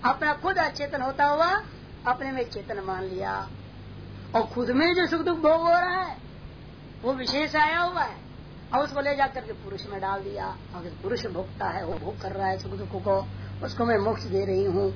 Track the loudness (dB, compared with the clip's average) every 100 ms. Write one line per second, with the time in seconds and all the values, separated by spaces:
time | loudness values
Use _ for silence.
0 | 2 2 2 2 2 2 2 0 -4 -2
1 | -2 4 4 6 4 4 -2 -14 -14 -4
2 | 0 0 0 -2 -2 -4 -6 -6 -2 -4
3 | -4 -4 -2 -4 -6 -10 -14 -14 -14 -14
4 | -12 -12 0 2 2 0 2 4 6 6
5 | 4 2 0 4 6 6 6 6 4 0
6 | -2 -6 -14 -14 -14 -14 -16 -16 -16 -6
7 | -2 0 0 0 2 4 4 4 2 2
8 | -2 -4 -14 -16 -14 -14 -2 0 0 0
9 | 0 2 2 0 -8 -10 -8 -10 -8 -4
10 | -2 -2 -4 -6 -6 -8 -10 -10 -10 -8
11 | -4 -4 -2 -4 -6 -4 -4 -2 -4 -4
12 | -6 -6 -6 -2 -2 -2 -4 -6 -6 -4
13 | 2 2 2 -8 -8 -6 -6 0 4 4
14 | 4 0 0 0 2 2 4 4 2